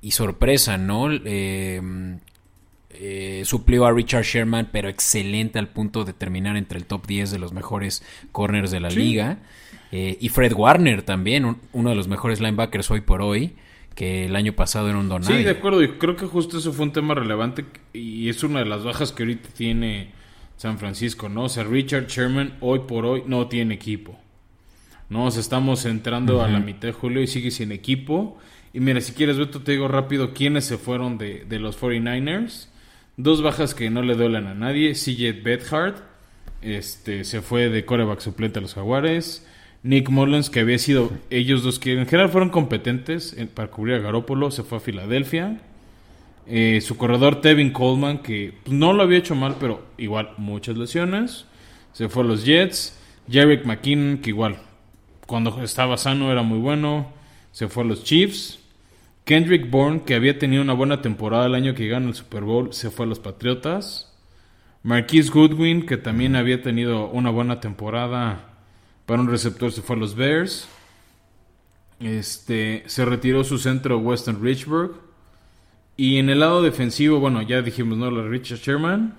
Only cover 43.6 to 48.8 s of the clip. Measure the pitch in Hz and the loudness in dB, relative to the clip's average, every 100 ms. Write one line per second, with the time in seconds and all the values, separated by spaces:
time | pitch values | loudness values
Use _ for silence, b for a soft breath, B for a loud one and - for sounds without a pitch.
43.6 | 107 - 107 123 104 110 120 135 143 131 | -10 -6 -2 -2 0 -4 -2 -2 -2 -4
44.6 | 110 113 - 101 98 123 135 165 185 220 | -8 -8 -6 -8 -2 -2 0 -2 -4 -6
45.6 | - - b b b b b b - 113 | -12 -20 b b b b b b -4 2
46.6 | 113 110 104 117 123 123 139 143 156 151 | 4 2 0 -4 0 4 4 6 6 6
47.6 | 143 131 127 131 143 147 143 107 101 - | 4 2 2 2 0 -4 -6 -6 -6 -10
48.6 | - 139 | -4 2